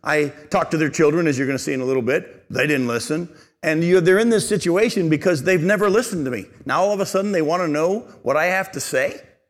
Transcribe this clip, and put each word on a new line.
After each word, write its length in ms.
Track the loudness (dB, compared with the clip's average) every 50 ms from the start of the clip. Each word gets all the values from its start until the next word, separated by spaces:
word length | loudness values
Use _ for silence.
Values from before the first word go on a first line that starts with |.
| -4
I 300 | -2 0 0 0 -2 -4 -10 -10 -4
talked 180 | -2 -2 -2 0
to 60 | 0 0
their 120 | 0 0
children," 360 | 0 2 2 2 4 2 2
as 100 | 0 0
you're 120 | 0 -2 -2
gonna 100 | -4 -4
see 160 | -4 -4 -4
in 80 | -4
a 40 | -2
little 180 | -2 -2 -2 0
bit. 440 | 0 -2 -2 -2 -6 -16 -20 -18 -10
"They 160 | -4 -2 0 0
didn't 200 | 0 0 0 0
listen." 420 | -2 -4 -4 -4 -4 -4 -6 -8 -12 -20 -20 _ _ _ -4
And 200 | -2 0 0 2
you, 160 | 4 4 4
they're 200 | 6 6 4 4
in 100 | 4 4
this 180 | 2 2 0 0
situation 640 | -2 -2 0 0 2 2 2 0 0 0 0 2
because 320 | 2 2 2 0 0 0
they've 200 | 2 0 0 2
never 280 | 2 2 2 2 2 2
listened 360 | 2 2 0 0 -2 -4 -4
to 60 | -4
me. 140 | -6 -6 -8 -12 -16 -12 -6 -2
Now 160 | 0 0 2
all 100 | 2 0
of 60 | 0
a 80 | -2 -2
sudden 240 | -2 -2 -2 0
they 100 | 0 0
wanna 260 | 0 0 0 0 0 0
know 340 | 0 0 0 0 0 -2 -6 -10 -18 -8
what 160 | -4 -2 0 2
I 80 | 2
have 260 | 2 0 0 -2 -4 -8
to 60 | -10
say? 400 | -8 -4 -2 -2 -2 -2 -4 -8 -18 -20 _ _ _ _